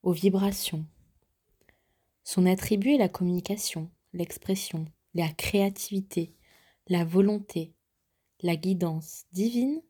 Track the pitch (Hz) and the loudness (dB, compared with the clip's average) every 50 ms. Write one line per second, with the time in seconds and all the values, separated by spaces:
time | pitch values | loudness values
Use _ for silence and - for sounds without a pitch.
0 | - 185 175 160 180 202 190 190 196 202 196 - - - - 156 156 156 _ _ | 2 0 0 4 4 4 4 4 2 0 0 -2 -6 -4 -4 -6 -6 -8 _ _
1 | _ _ _ _ _ _ _ _ _ _ _ _ _ _ _ _ _ _ _ _ | _ _ _ _ _ _ _ _ _ _ _ _ _ _ _ _ _ _ _ _
2 | _ _ _ _ _ - - 190 180 180 185 185 - - 220 196 196 262 294 269 | _ _ _ _ _ -4 2 4 4 4 4 2 2 0 0 2 4 4 6 6
3 | 208 185 - - 180 175 180 180 175 - 202 214 - - - 165 160 170 _ _ | 4 2 2 0 0 0 0 -2 -2 -4 -6 -4 -4 -6 -6 -6 -10 -10 _ _
4 | _ _ - 175 170 175 - - - - 190 190 - - - 160 160 156 _ _ | _ _ -6 -6 -6 -6 -8 -10 -2 -2 -2 -2 -2 -6 -6 -6 -6 -8 _ _
5 | _ _ - 170 165 156 156 - - - - 202 196 196 196 - - - 208 196 | _ _ -4 -2 -2 -2 -2 -4 -4 0 2 2 2 2 -2 -6 -10 -4 -4 -4
6 | 190 _ - 180 170 - - _ _ _ _ _ _ _ _ _ _ - 180 175 | -4 _ -4 -4 -4 -4 -10 _ _ _ _ _ _ _ _ _ _ 0 0 0
7 | 170 165 170 190 196 202 214 208 208 - - 170 160 - _ _ _ _ _ _ | 0 2 4 4 4 4 2 0 -4 -6 -6 -6 -6 -8 _ _ _ _ _ _
8 | _ _ _ _ _ _ _ _ - 175 165 156 165 185 196 175 175 170 160 160 | _ _ _ _ _ _ _ _ -2 -2 -2 0 0 -2 0 0 0 -2 -2 -4
9 | 156 - - - - _ 175 185 208 233 240 240 247 269 294 320 - | -8 -10 -16 -18 -20 _ -4 -2 -2 0 0 0 0 0 -2 -4 -8